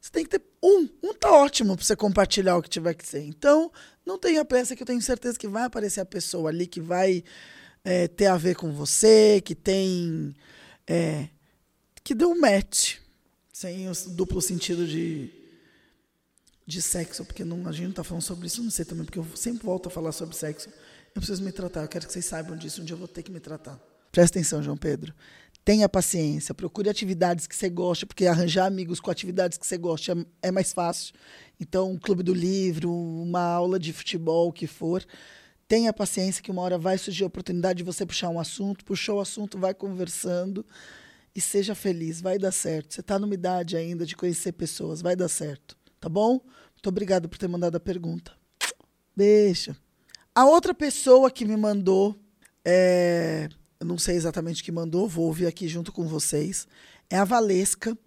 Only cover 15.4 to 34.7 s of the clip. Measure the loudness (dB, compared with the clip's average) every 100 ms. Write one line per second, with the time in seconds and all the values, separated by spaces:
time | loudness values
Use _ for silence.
15.4 | -20 _ _ _ _ _ _ _ _ _
16.4 | _ _ -14 -8 -4 -4 -6 -10 -14 -10
17.4 | -8 -8 -8 -8 -8 -8 -8 -8 -8 -8
18.4 | -8 -6 -6 -6 -6 -8 -10 -10 -10 -8
19.4 | -8 -6 -6 -6 -6 -8 -8 -8 -10 -8
20.4 | -10 -10 -14 -20 -20 -20 _ -10 -6 -6
21.4 | -6 -8 -8 -8 -8 -10 -10 -8 -8 -8
22.4 | -10 -12 -12 -12 -12 -12 -14 -16 -14 -16
23.4 | -14 -16 -16 -20 _ _ _ 6 6 6
24.4 | -2 -4 -4 -6 -4 -4 -6 -16 -20 -20
25.4 | _ _ 2 4 4 2 0 0 0 -2
26.4 | -6 -8 -8 -4 -2 -2 -4 0 0 0
27.4 | -4 -6 -4 -2 -2 -2 -6 0 4 4
28.4 | 2 2 2 0 -4 -6 -4 -6 -4 0
29.4 | 0 -2 -6 -4 -4 -4 -2 -4 -4 _
30.4 | -4 0 -2 -2 -4 -4 -8 _ -20 -20
31.4 | -20 _ -4 -2 -2 -4 -2 -2 0 0
32.4 | 0 0 0 -2 -4 -4 -6 -6 -4 -2
33.4 | 0 0 0 0 -4 -10 -8 -6 0 2
34.4 | 2 0 -10